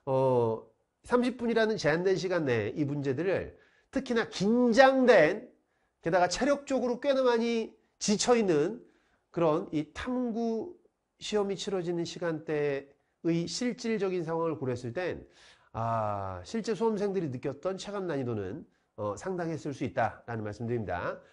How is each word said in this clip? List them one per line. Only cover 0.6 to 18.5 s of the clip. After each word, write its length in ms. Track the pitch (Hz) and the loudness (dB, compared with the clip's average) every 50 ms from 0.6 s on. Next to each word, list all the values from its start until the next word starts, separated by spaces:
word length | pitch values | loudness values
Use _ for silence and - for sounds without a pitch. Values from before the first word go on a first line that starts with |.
| - - _ _ _ _ _ _ | -6 -14 _ _ _ _ _ _
삼십 340 | _ - 233 247 240 254 240 | _ 0 0 2 2 0 -2
분이라는 400 | - 240 233 233 226 220 214 220 | -2 -2 0 2 2 2 2 0
제한된 380 | 175 - 147 151 170 180 196 190 | 0 2 2 2 2 2 2 0
시간 280 | 165 170 185 185 170 156 | 0 0 0 0 0 2
내에 240 | 131 120 113 101 113 - | 2 2 0 0 -2 -2
이 80 | 170 147 | -2 -2
문제들을 760 | 135 147 143 139 139 127 135 170 190 170 113 78 76 - - _ _ _ _ _ _ | -2 -2 -2 -2 -2 -2 -2 -2 -2 -2 -2 -4 -6 -12 -18 _ _ _ _ _ _
특히나 380 | - 269 - - 240 226 208 - | -6 -6 -4 0 -2 -2 -2 -2
긴장된, 1200 | - - 175 208 233 247 247 240 208 262 269 262 269 262 254 240 247 202 151 156 196 214 - - - _ _ _ _ _ _ _ _ _ | -4 0 2 2 4 4 4 6 8 8 8 8 8 6 6 8 8 8 8 6 4 -2 -8 -14 -20 _ _ _ _ _ _ _ _ _
게다가 260 | - 170 180 180 180 180 | -2 0 2 4 2 2
체력적으로 720 | - - 254 285 285 285 285 - 269 254 - 247 240 247 | 2 0 0 0 0 0 -2 -2 -2 0 0 -2 -2 -2
꽤나 220 | - 285 269 269 262 | 0 0 2 2 4
많이 500 | 247 233 226 233 233 233 226 220 - - _ _ _ _ _ | 2 2 2 2 0 0 0 -2 -4 -8 _ _ _ _ _
지쳐있는 840 | - 202 208 190 - 233 247 226 214 190 160 143 151 190 226 - - - _ _ _ _ _ _ _ _ | 0 0 0 2 4 4 4 6 6 4 4 4 2 2 -2 -6 -12 -20 _ _ _ _ _ _ _ _
그런 380 | - 175 170 156 151 175 190 - | -2 2 2 4 2 2 0 -2
이 200 | - 147 151 - - | -4 -4 -4 -6 -10
탐구 800 | - - 254 247 254 247 240 208 233 233 226 226 220 190 - - - _ _ _ _ _ _ _ _ | -10 -6 -4 -4 -2 -2 -2 -2 -2 -2 -2 -2 -4 -6 -8 -12 -16 _ _ _ _ _ _ _ _
시험이 380 | - - 208 208 196 196 196 | -8 -4 -2 -2 0 -2 -4
치러지는 480 | 170 - 202 196 185 170 175 175 170 170 | -6 -4 -4 -4 -2 -2 -2 -2 -2 -4
시간대의 840 | 170 - - 180 170 160 151 156 - 156 147 147 147 139 135 - - _ _ _ _ _ _ - 165 165 170 170 170 | -4 -6 -4 -4 -4 -4 -4 -4 -2 -2 0 0 0 -2 -4 -6 -10 _ _ _ _ _ _ -2 0 0 0 0 -2
실질적인 720 | - - 247 247 208 - - 226 226 202 196 190 185 180 | -4 -4 -4 -4 -4 -4 -2 -2 -2 0 -2 -2 -2 -2
상황을 340 | 160 160 165 165 165 165 151 - | -2 -2 -2 -2 -2 -2 -2 -2
고려했을 340 | 139 127 123 117 127 120 | -4 -4 -4 -4 -6 -6
땐, 340 | 117 180 185 160 98 71 69 - _ - - - - _ _ _ | -6 -4 -4 -4 -6 -6 -10 -16 _ -20 -20 -20 -20 _ _ _
아, 680 | - 113 113 117 113 110 107 104 104 98 98 95 92 90 - | -8 -6 -4 -2 -2 0 -2 -2 -4 -4 -6 -8 -8 -10 -10
실제 280 | - - 226 196 233 | -8 -8 -6 -4 -4
수험생들이 580 | 220 165 226 226 220 185 208 202 185 196 165 143 | -2 0 0 0 0 0 -2 -2 -2 -2 -4 -4
느꼈던 480 | 123 127 - 143 127 - - 185 190 185 | -4 -6 -6 -6 -6 -4 -6 -6 -6 -6
체감 280 | - 214 202 202 190 | -8 -8 -8 -6 -4
난이도는, 580 | 175 151 139 127 120 117 104 98 92 | -4 -4 -2 -2 -2 -4 -4 -4 -6